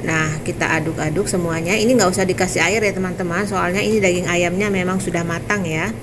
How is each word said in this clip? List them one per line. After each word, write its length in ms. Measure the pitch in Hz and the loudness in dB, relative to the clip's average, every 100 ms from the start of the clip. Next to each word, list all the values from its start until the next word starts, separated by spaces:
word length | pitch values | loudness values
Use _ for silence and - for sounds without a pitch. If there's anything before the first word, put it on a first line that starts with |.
| 160 | -2
Nah, 320 | 160 156 151 | 0 0 -2
kita 400 | - - 160 160 | -6 -2 0 0
aduk-aduk 480 | 156 - 156 151 208 | -2 -2 -2 0 0
semuanya. 480 | 185 170 165 170 214 | 0 0 -2 -2 2
Ini 160 | 214 | 4
nggak 160 | 254 185 | 4 4
usah 160 | 185 190 | 2 0
dikasih 400 | 185 180 - 165 | 0 0 2 2
air 160 | 214 | 2
ya 120 | 208 190 | 0 0
teman-teman, 500 | 185 175 180 170 202 | -4 -2 -2 -2 -2
soalnya 380 | 190 180 190 | 0 0 0
ini 180 | 208 220 | 2 2
daging 240 | 190 175 170 | 2 2 0
ayamnya 480 | 175 175 180 208 | 0 2 0 0
memang 240 | 190 180 190 | 0 0 0
sudah 240 | - 170 | -2 -2
matang 460 | 170 170 - 208 170 | -2 -4 -2 -2 0
ya. 240 | 156 190 226 | -2 -2 -4